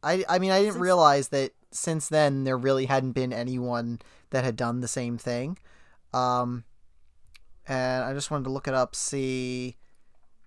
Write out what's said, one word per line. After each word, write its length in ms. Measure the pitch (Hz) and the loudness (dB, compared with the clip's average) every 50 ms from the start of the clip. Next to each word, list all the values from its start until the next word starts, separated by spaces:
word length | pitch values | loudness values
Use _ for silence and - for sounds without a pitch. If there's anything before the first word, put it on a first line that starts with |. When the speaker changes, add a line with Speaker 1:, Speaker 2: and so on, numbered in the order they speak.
Speaker 1:
I, 240 | - 147 175 190 185 | -2 0 0 0 0
I 120 | - 175 185 | 2 2 2
mean, 100 | 185 190 | 2 4
I 80 | 190 196 | 4 4
didn't 120 | 202 214 202 | 4 2 2
Speaker 2:
Since 80 | 170 | 0
Speaker 1:
realize 460 | 180 180 185 175 160 147 143 143 135 | 2 4 6 8 8 8 8 6 2
that 240 | - - 139 135 - _ _ _ _ | 0 -2 -2 -2 -2 _ _ _ _
since 380 | - - - 170 160 156 - - | -10 -6 -4 -2 -2 -2 -2 0
then 340 | 156 151 151 143 139 135 135 | 4 4 4 4 2 0 0
there 120 | 135 131 | -2 -2
really 300 | 127 123 135 135 131 131 | 0 2 2 2 2 2
hadn't 240 | 127 139 135 131 131 | 2 2 0 0 0
been 200 | 117 131 127 127 | -2 -2 -2 -2
anyone 680 | 120 113 120 127 127 123 123 123 120 117 117 117 117 117 - - - - _ - | -4 -4 -4 -4 -4 -4 -4 -2 -2 -2 -4 -4 -6 -8 -12 -20 -20 -20 _ -4
that 120 | - 131 127 | -2 0 0
had 120 | 131 113 | 0 -2
done 260 | 117 123 117 120 123 | -2 -2 -2 -2 -2
the 60 | 123 | -4
same 320 | 117 - 131 123 120 120 113 | -4 -4 -4 -4 -4 -6 -6
thing. 400 | - 127 120 120 127 151 185 - - - - - - - - _ _ - - | -4 -4 -4 -4 -4 -6 -8 -10 -14 -20 -20 -20 -20 -20 -20 _ _ -4 -2
Um, 500 | 123 127 127 123 123 123 123 123 120 113 - - - - - _ - - - _ - - - - - - - - - - | 0 0 2 2 0 0 -2 -4 -8 -10 -16 -20 -20 -20 -20 _ -20 -20 -20 _ -20 -20 -20 -20 -20 -20 -20 -20 -16 -8
and 360 | - 135 127 127 127 127 127 123 | -6 -4 -2 -2 0 -2 -2 -2
I 100 | 127 135 | -4 -4
just 180 | 143 135 - | -6 -6 -4
wanted 140 | 156 143 131 | -4 -4 -4
to 40 | 131 | -4
look 180 | 131 139 - | -6 -4 -4
it 60 | 139 131 | 0 2
up, 220 | 131 127 - - | 2 0 0 -2
see. 840 | - - - 143 139 131 131 131 127 127 127 127 127 123 123 - - - - - - - - - - - - - - - | -6 -6 -4 -4 -2 -2 -2 -2 -4 -4 -4 -6 -6 -8 -8 -10 -14 -20 -20 -20 -20 -20 -20 -20 -20 -20 -20 -20 -20 -20